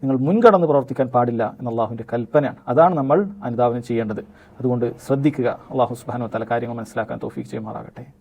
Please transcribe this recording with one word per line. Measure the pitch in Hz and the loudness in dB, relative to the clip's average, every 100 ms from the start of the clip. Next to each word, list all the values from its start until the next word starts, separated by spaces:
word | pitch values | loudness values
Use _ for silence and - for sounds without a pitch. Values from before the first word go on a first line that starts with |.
നിങ്ങൾ | 139 131 135 | 0 0 2
മുൻകടന്ന് | 208 233 196 165 | 6 8 8 4
പ്രവർത്തിക്കാൻ | 143 131 131 127 | 2 0 -2 0
പാടില്ല | 123 120 117 110 - | 2 2 0 -2 -4
എന്ന | 123 | -6
അള്ളാഹുവിൻ്റെ | 113 110 113 113 | -2 -4 -4 -6
കൽപ്പനയാണ്. | 120 117 151 139 - - | -6 0 0 0 -6 -2
അതാണ് | 127 170 170 | 4 4 4
നമ്മൾ | 135 165 202 - 127 | 2 2 2 -6 -8
അനുധാവനം | 117 123 120 117 | 0 0 0 -4
ചെയ്യേണ്ടത്. | 117 110 104 - - - - | -2 -2 -4 -10 -20 -20 -6
അതുകൊണ്ട് | 127 123 120 - - | -2 0 -2 -6 -2
ശ്രദ്ധിക്കുക. | 139 147 - 120 - - | 0 0 0 -4 -4 -8
അള്ളാഹു | 135 120 120 | -2 -2 -2
സുബ്ഹാനഹു | - 120 117 | -8 -6 -6
വ | |
തആല | 113 113 | -6 -4
കാര്യങ്ങൾ | 120 117 117 | -4 -4 -8
മനസ്സിലാക്കാൻ | 110 - 107 - | -8 -8 -8 -8
തൗഫീഖ് | - - 123 | -10 -10 -10
ചെയ്യുമാറാകട്ടെ. | - 110 104 - - 143 - | -10 -10 -12 -14 -18 -20 -20